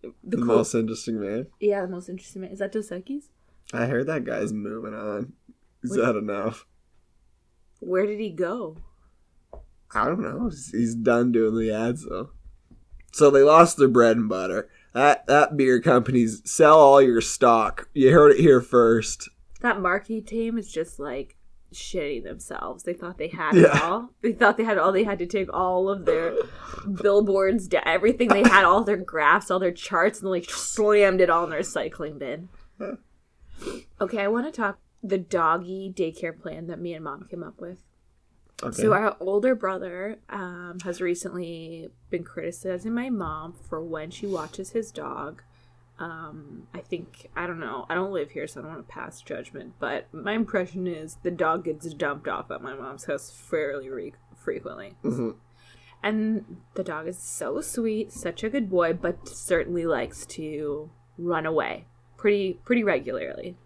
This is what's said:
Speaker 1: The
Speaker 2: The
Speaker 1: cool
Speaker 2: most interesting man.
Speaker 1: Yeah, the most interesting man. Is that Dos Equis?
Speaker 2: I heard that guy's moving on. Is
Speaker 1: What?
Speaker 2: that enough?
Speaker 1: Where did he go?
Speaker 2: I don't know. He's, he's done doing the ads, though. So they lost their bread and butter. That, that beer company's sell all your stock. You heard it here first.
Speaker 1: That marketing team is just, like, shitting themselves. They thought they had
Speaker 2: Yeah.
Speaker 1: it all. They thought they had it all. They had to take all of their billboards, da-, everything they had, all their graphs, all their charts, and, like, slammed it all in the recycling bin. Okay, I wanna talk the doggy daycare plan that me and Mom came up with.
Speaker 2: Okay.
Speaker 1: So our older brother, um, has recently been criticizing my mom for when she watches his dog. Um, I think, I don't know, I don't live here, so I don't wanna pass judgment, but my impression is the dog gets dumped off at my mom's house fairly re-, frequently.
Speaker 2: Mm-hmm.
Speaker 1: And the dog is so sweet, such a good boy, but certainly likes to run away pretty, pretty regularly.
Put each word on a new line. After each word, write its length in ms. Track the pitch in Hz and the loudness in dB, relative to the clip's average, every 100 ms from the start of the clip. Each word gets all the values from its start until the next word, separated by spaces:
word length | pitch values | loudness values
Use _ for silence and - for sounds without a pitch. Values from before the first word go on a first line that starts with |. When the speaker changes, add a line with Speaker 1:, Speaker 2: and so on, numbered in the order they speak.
Speaker 1:
The 120 | - - | -18 -18
Speaker 2:
The 140 | - 139 | -6 -2
Speaker 1:
cool 80 | 120 | 2
Speaker 2:
most 300 | 110 - 117 | 2 2 0
interesting 440 | 110 110 - 110 | -2 -6 -6 -6
man. 280 | 98 107 151 _ | -6 -6 -8 _
Speaker 1:
Yeah, 220 | 208 202 | -2 -2
the 60 | 180 | -4
most 180 | 180 180 | -10 -12
interesting 340 | 185 - 190 | -16 -16 -16
man. 80 | 185 | -14
Is 80 | 196 | -10
that 120 | 196 | -8
Dos 180 | 220 208 | -6 -8
Equis? 400 | 180 185 285 - _ _ _ _ | -12 -12 -14 -14 _ _ _ _
Speaker 2:
I 120 | 120 120 | -6 -4
heard 200 | 123 139 | -4 -4
that 160 | 160 | -6
guy's 300 | 120 113 104 | -6 -6 -6
moving 400 | 107 104 110 117 | -6 -8 -10 -12
on. 400 | 107 107 101 131 - _ _ _ _ | -10 -10 -8 -10 -16 _ _ _ _
Is 80 | 123 131 | -6 -2
Speaker 1:
What? 80 | 120 | 0
Speaker 2:
that 100 | 110 | 0
enough? 500 | 107 101 104 113 _ _ _ _ _ _ _ _ _ _ _ _ | -4 -4 -6 -8 _ _ _ _ _ _ _ _ _ _ _ _
Speaker 1:
Where 260 | 180 185 208 | -4 -2 0
did 140 | 208 | -4
he 100 | 220 | -8
go? 480 | 160 175 233 180 160 - _ _ _ _ _ _ - - _ _ | -4 -4 -4 -10 -14 -20 _ _ _ _ _ _ -20 -20 _ _
Speaker 2:
I 120 | 107 117 | -4 -2
don't 160 | 180 | -2
know. 280 | - - 240 | -6 -6 -6
He's, 220 | 151 - | -8 -10
he's 240 | 107 117 117 | -2 -2 0
done 360 | 113 120 123 | 2 2 4
doing 260 | 117 110 113 | 2 2 0
the 140 | 110 | -2
ads, 340 | 107 117 123 - | -2 -2 -4 -8
though. 260 | 92 127 - - - _ - _ - - | -10 -12 -16 -20 -20 _ -20 _ -20 -14
So 200 | - 147 | 6 8
they 100 | 139 | 10
lost 360 | 139 156 170 - | 10 10 8 8
their 100 | 135 | 6
bread 300 | 120 117 113 | 8 6 4
and 120 | 107 | 0
butter. 400 | 95 92 92 - _ _ | -2 -2 -4 -6 _ _
That, 320 | 123 143 143 - | 2 4 4 4
that 300 | 147 151 151 | 4 4 4
beer 220 | 131 123 | 4 4
company's 600 | 160 127 117 127 113 107 - | 4 4 4 2 2 -2 -8
sell 300 | - 151 156 | 4 8 10
all 220 | 143 139 | 12 10
your 200 | 135 117 | 8 4
stock. 680 | - - 127 117 107 - - | 0 4 6 6 2 -4 -8
You 180 | 151 131 | 4 8
heard 200 | 165 147 | 10 10
it 60 | 139 | 10
here 220 | 165 131 | 8 6
first. 680 | 120 123 117 113 107 - - _ _ - | 6 4 6 4 0 -8 -12 _ _ -6
Speaker 1:
That 200 | 240 202 | -4 -2
marketing 440 | 180 190 - 220 214 | 0 -2 -4 -10 -8
team 320 | 226 226 226 | -6 -4 -6
is 140 | - | -6
just, 280 | - 165 - | -8 -8 -8
like, 380 | 143 131 139 _ - - - | -10 -10 -12 _ -20 -20 -20
shitting 500 | - - 185 147 131 | -16 -10 -8 -6 -8
themselves. 600 | - - - - - 170 | -10 -14 -14 -12 -10 -10
They 100 | - | -10
thought 240 | 175 175 185 | -10 -12 -10
they 120 | 165 | -10
had 260 | 165 156 185 | -6 2 6
Speaker 2:
Yeah. 200 | 156 147 | 8 6
Speaker 1:
it 60 | |
all. 260 | 165 208 240 _ | 0 -4 -6 _
They 120 | 247 | -4
thought 240 | 220 220 - | 4 4 4
they 60 | |
had 140 | 226 202 | 0 2
it 20 | |
all. 120 | 165 | 2
They 120 | 196 208 | 2 0
had 140 | 202 | -2
to 60 | 175 | -4
take 260 | 202 185 | -4 -4
all 360 | - 185 180 196 | -2 0 0 0
of 160 | 196 165 | 0 0
their 300 | 160 165 - - - - - 202 185 | 0 0 -2 -4 -8 -16 -12 -8 0
billboards, 680 | 202 202 208 190 190 190 185 | 4 4 4 2 2 0 0
da-, 140 | 175 - | -2 0
everything 420 | 165 208 240 247 | 2 2 2 4
they 140 | - | 4
had, 220 | 247 190 185 | 6 6 6
all 180 | 190 | 4
their 140 | 202 196 | 2 -2
graphs, 520 | 190 160 147 180 - | -4 0 4 4 2
all 100 | 185 | -2
their 120 | 185 | -2
charts, 480 | 175 - 180 175 - | -4 -4 0 0 0
and, 80 | 196 | -6
like, 200 | 180 175 | -6 -6
slammed 720 | - - - 214 208 202 185 | -8 -8 0 4 6 6 6
it 80 | 180 | 4
all 160 | 170 170 | 4 0
in 40 | |
the 40 | 156 | -4
recycling 640 | 185 160 131 - 147 147 | -6 -6 -8 -8 -12 -10
bin. 300 | 135 151 185 - - _ 202 233 _ _ _ _ - - - - - - | -10 -10 -14 -20 -20 _ -12 -12 _ _ _ _ -20 -14 -12 -14 -18 -8
Okay, 220 | 190 220 | -6 -4
I 60 | 202 | -2
wanna 240 | 226 247 | -2 -4
talk 280 | - 240 - _ _ | -6 -6 -6 _ _
the 140 | 202 190 | -4 -4
doggy 760 | 175 180 165 165 175 190 190 185 | -2 0 2 0 -4 -10 -10 -4
daycare 440 | 165 160 170 160 | -6 -4 -10 -10
plan 280 | 170 156 170 | -14 -12 -12
that 120 | 165 | -10
me 140 | 175 | -10
and 100 | 160 | -10
Mom 220 | 156 139 - | -12 -14 -14
came 140 | 175 | -14
up 160 | 165 - | -16 -16
with. 240 | 175 180 _ _ _ _ _ _ _ - | -16 -16 _ _ _ _ _ _ _ -14
Speaker 2:
Okay. 200 | - - | -10 -2
Speaker 1:
So 100 | 220 | 2
our 220 | 196 214 - | 2 0 -4
older 340 | 185 202 240 247 | -2 0 2 0
brother, 640 | 190 190 185 175 202 220 _ | -2 -6 -10 -10 -12 -12 _
um, 500 | 202 180 175 180 180 | -12 -10 -12 -14 -12
has 160 | 175 175 | -10 -6
recently 880 | 185 175 185 180 170 170 160 165 165 _ _ | -4 -4 -6 -10 -10 -12 -14 -16 -18 _ _
been 160 | 180 170 | -10 -8
criticizing 680 | - 160 170 190 180 208 | -10 -10 -8 -8 -6 -6
my 160 | 233 262 | -6 -4
mom 440 | 226 165 156 160 | -6 -6 -8 -12
for 280 | 175 - 160 | -18 -12 -10
when 300 | 165 160 156 | -8 -10 -10
she 160 | - 202 | -10 -8
watches 440 | 185 156 - 190 | -6 -8 -12 -8
his 200 | 180 170 | -8 -8
dog. 500 | - 143 131 139 - _ _ _ _ _ _ | -12 -12 -10 -12 -14 _ _ _ _ _ _
Um, 720 | 170 160 160 156 143 - - | -14 -14 -16 -18 -20 -20 -18
I 60 | 180 | -18
think, 500 | - 170 175 _ - - | -12 -12 -12 _ -16 -10
I 100 | 175 | -8
don't 120 | 165 | -8
know, 240 | 135 123 - | -10 -12 -6
I 60 | 170 | -4
don't 160 | 190 | -4
live 200 | 190 143 | -4 -6
here, 160 | 147 151 | -8 -12
so 120 | - | -12
I 40 | |
don't 80 | 156 | -16
wanna 120 | 160 | -16
pass 380 | - - - - | -18 -16 -16 -18
judgment, 520 | - 156 - - 123 - | -14 -14 -12 -16 -18 -12
but 340 | 131 139 - | -8 -8 -10
my 200 | 156 190 | -12 -6
impression 540 | 220 208 202 180 175 180 | -4 -2 -4 -6 -6 -8
is 300 | 165 160 - | -8 -14 -8
the 80 | 180 | -8
dog 340 | 175 160 165 170 | -2 -2 -2 -4
gets 280 | 156 170 | -8 -10
dumped 340 | 147 151 143 147 | -8 -6 -6 -8
off 240 | 101 - | -10 -10
at 100 | - | -12
my 120 | 135 | -12
mom's 320 | 135 135 135 - | -14 -16 -16 -10
house 240 | 139 - | -10 -10
fairly 580 | - - 165 147 143 131 | -20 -8 -6 -4 -8 -10
re-, 240 | 131 98 - _ - | -12 -12 -16 _ -14
frequently. 580 | - - - - 98 - - | -8 -8 -10 -16 -18 -8 -6
Speaker 2:
Mm-hmm. 260 | - 117 - _ _ _ - _ _ | -4 -6 -8 _ _ _ -20 _ _
Speaker 1:
And 540 | - 220 220 220 - 175 _ - | -4 -2 -2 -4 -6 -20 _ -10
the 80 | |
dog 240 | 185 156 160 | -8 -8 -10
is 100 | 185 | -12
so 420 | - - - 262 | -12 -10 -6 -6
sweet, 500 | 320 - 226 214 208 | -8 -6 -4 -4 -8
such 300 | - 175 170 | -10 -12 -8
a 60 | 220 | -6
good 200 | 277 214 | -6 -2
boy, 220 | 180 170 | 0 0
but 340 | 165 170 - - | 0 -4 -6 -12
certainly 580 | - - 170 - 175 165 | -14 -2 -2 -2 -4 -2
likes 400 | 143 117 - - | -2 -4 -12 -16
to 600 | - 156 151 151 147 156 _ _ - | -12 -10 -8 -8 -8 -12 _ _ -10
run 280 | 175 170 160 | -6 -4 -2
away 400 | 156 - - - _ _ _ | -2 -4 -8 -14 _ _ _
pretty, 420 | 208 202 190 - - | 0 0 -2 -6 -2
pretty 180 | 240 | 0
regularly. 720 | 208 156 - 131 76 - - 180 | 2 -2 -4 -8 -8 -10 -14 -16